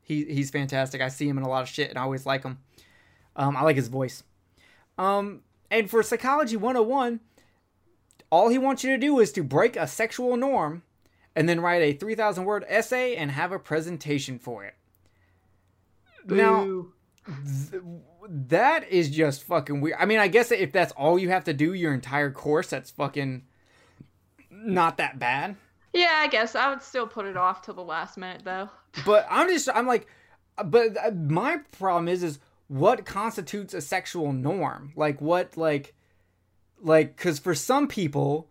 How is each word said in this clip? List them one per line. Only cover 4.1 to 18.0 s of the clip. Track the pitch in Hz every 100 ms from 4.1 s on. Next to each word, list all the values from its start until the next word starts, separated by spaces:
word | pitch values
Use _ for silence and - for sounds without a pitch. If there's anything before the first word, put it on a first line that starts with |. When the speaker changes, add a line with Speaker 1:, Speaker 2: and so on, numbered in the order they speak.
| - _ _ _ _ _ _ _ -
Speaker 1:
Um, | 190 202 202 160 _ _ _
and | 220 202
for | 226
Psychology | 214 233 254 285 269 220
one | 220
oh | 254
one, | 220 269 240 233 _ _ _ _ _ _ _ _ _ _ _
all | 165 226
he | 254
wants | 269 262
you | 262
to | 269
do | 277 277
is | 208
to | 202
break | 139 139 233 -
a | 156
sexual | - 214 - 254
norm | 240 277 240 151 170 _ _ _ _ _
and | 160 165
then | 170
write | 175 175
a | 151
three | 143 208
thousand | 220 214 180
word | 185 208 -
essay | 214 220 254 254
and | 196 143
have | 139 175
a | 185
presentation | - 156 165 165 147 143 139 123
for | - 113
it. | 101 _ _ _ _ _ _ _ _ _ _ _ _ _ _ -
Now, | 190 196 226 220
Speaker 2:
Boo. | 196 185 170 _ _ _ - 139 143 135 147
Speaker 1:
th-, | 185 175 170